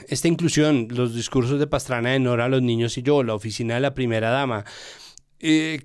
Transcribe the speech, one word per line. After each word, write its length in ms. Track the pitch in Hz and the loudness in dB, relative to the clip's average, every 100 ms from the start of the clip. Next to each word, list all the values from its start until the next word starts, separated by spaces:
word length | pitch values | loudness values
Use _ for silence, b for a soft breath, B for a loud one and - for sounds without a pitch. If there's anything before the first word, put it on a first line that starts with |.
| - | -4
esta 200 | 143 170 | -2 0
inclusión, 600 | 165 170 156 151 143 113 | 2 2 2 4 2 0
los 240 | 120 123 117 | -2 -2 -2
discursos 440 | 113 131 120 143 | -2 0 2 0
de 60 | 147 | 0
Pastrana 480 | 143 - 123 120 135 | -2 -2 -2 0 2
en 120 | 127 | 2
honor 140 | 120 | 2
a 80 | 120 | 2
los 120 | 131 | 2
niños 360 | 123 117 117 - | 2 0 0 -2
y 40 | |
yo, 220 | 123 147 | 2 2
la 100 | 120 | 2
oficina 400 | 107 110 104 113 120 | -2 -4 -6 -4 0
de 40 | |
la 140 | 139 131 | -2 -2
primera 340 | 123 113 110 | -2 0 0
dama, 360 | 131 139 110 107 B B B B B _ _ | 0 0 -4 -8 B B B B B _ _
eh, 420 | 160 156 156 151 | 2 2 2 -4